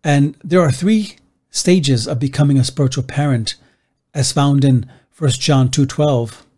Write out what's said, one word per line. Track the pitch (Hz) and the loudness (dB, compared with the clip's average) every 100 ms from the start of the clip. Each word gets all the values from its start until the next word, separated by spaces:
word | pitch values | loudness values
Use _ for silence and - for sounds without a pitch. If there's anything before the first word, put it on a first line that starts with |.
And | 156 143 143 - | 0 2 0 -2
there | - 175 | -2 2
are | 160 | 2
three | - 185 220 208 - _ _ _ | 0 0 0 -2 -14 _ _ _
stages | - - 185 139 127 117 | -4 2 2 2 -2 -2
of | 127 | -4
becoming | 135 - 143 135 | -4 0 2 2
a | |
spiritual | 127 - 135 135 | 0 -2 -2 -2
parent, | 127 139 147 123 107 - _ _ _ _ _ | -6 -4 -2 -2 -4 -12 _ _ _ _ _
as | 147 131 | -4 -2
found | - 143 139 | 0 2 2
in | 135 127 - - _ | 4 2 -2 -18 _
First | _ 147 - | _ -2 -2
John | - 139 127 | 0 2 2
two | 147 135 | 0 -2
twelve. | - 151 127 117 - _ | 0 0 0 -4 -12 _